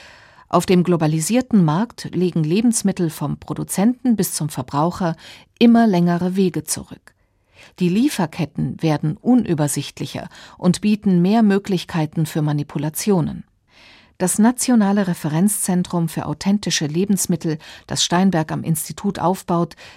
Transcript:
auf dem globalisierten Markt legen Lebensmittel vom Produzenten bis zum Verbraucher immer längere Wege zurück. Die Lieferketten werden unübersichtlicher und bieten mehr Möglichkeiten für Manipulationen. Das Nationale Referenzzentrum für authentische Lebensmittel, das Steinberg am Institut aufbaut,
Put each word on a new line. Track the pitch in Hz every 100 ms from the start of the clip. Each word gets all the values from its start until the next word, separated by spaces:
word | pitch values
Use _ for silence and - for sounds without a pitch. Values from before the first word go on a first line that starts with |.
| - - - - -
auf | 175
dem | - 185
globalisierten | 175 170 156 160 156 233 254 214
Markt | 160 156 233 - -
legen | 165 180 165
Lebensmittel | 151 185 233 226 196 185 165
vom | - 147 147
Produzenten | - 151 156 - 214 247 254 208
bis | 175
zum | - 151
Verbraucher | - 123 139 165 - 175 160 - - - -
immer | 240 233 233
längere | 175 175 175 180 185
Wege | 185 160
zurück. | 156 - - - - _ _ _ _ _ - -
Die | 180
Lieferketten | 185 285 - 156 - 151 - 147 -
werden | 165 147 156 -
unübersichtlicher | - 247 - 156 147 - - - - - - - - -
und | 180 -
bieten | 214 208 208 175
mehr | 180 226
Möglichkeiten | 214 196 202 175 - 170 151 165 151
für | 165
Manipulationen. | 151 147 147 156 147 156 214 190 - 64 - _ _ _ - - _ -
Das | 180 -
Nationale | 220 254 - 240 196 208 185
Referenzzentrum | 170 156 156 208 - - 180 180 175 165
für | - -
authentische | 147 196 208 180 - 147
Lebensmittel, | 156 202 196 - 170 170 151 - - -
das | 131
Steinberg | - 175 190 175 156
am | 151
Institut | - 156 - - 202 -
aufbaut, | 156 190 - 170 170 - -